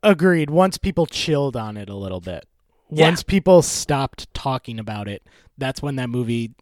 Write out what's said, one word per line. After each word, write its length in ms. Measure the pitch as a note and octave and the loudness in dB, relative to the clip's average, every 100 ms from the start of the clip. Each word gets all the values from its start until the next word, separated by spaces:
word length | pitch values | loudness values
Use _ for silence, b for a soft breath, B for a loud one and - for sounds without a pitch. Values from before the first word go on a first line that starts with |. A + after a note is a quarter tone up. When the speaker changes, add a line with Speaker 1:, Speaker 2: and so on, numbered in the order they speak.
Speaker 1:
Agreed. 480 | G#3 F#3 F#3 E3+ D3 | 2 4 4 2 2
Once 300 | D#3 F#3 - | 2 2 2
people 260 | G3 F3 D#3+ | -4 -2 -2
chilled 500 | - - D3 C#3 A#2+ | -2 -2 0 0 -4
on 220 | A2 G#2+ | -8 -10
it 120 | G2 | -12
a 60 | G2 | -10
little 260 | G2 F#2 | -8 -8
bit. 240 | F2+ F2 - _ _ _ - | -8 -12 -14 _ _ _ -6
Speaker 2:
Yeah. 160 | D3+ D#3+ | 2 4
Speaker 1:
Once 140 | E3+ | 2
people 400 | - G3 F#3 F3+ | 0 0 6 6
stopped 720 | - - - C#3 C3+ - - | 6 -2 -2 -2 -4 -8 -14
talking 460 | - C#3 C3 - A2+ | -8 -4 -4 -6 -10
about 300 | G#2+ G#2+ G2+ | -8 -8 -8
it, 120 | G2+ _ b b - | -10 _ b b -8
that's 240 | C3 C3 | -6 -6
when 160 | C#3+ C3 | -6 -4
that 120 | B2+ | -4
movie, 420 | B2 A#2 A#2 A#2 - | -4 -2 -2 -4 -10